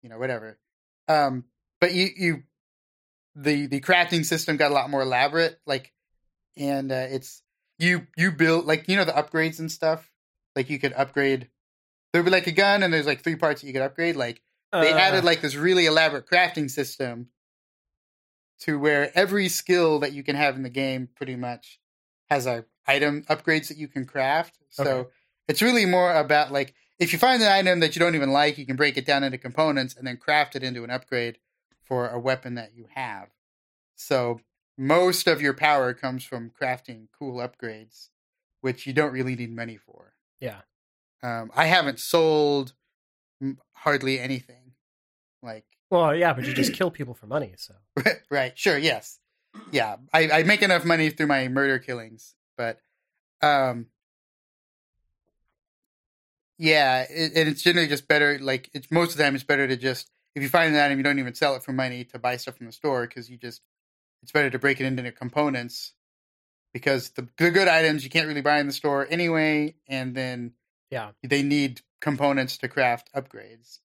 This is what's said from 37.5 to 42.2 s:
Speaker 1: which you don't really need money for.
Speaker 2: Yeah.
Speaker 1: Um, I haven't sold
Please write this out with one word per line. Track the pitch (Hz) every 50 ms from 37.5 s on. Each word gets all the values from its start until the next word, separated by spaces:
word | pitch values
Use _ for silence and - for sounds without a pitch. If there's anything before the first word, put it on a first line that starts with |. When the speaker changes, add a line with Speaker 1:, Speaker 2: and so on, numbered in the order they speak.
| _ _ - 117 110 107 110 110 _ - - _ _ _ _ _ _ _ _ _ _ _ -
Speaker 1:
which | 131 123 - -
you | 139 131
don't | 147 151 147 135
really | 131 127 127 127
need | 117 120 113 117
money | 117 117 117 113
for. | 101 _ _ _ - - 101 _ _ _ _ _ _
Speaker 2:
Yeah. | 135 123 104 95 - _ _ _ _ _ _ _ _ _ _ _ -
Speaker 1:
Um, | 123 117 117 113 113 -
I | - 160
haven't | 160 175 185 156 139 - -
sold | - - - 170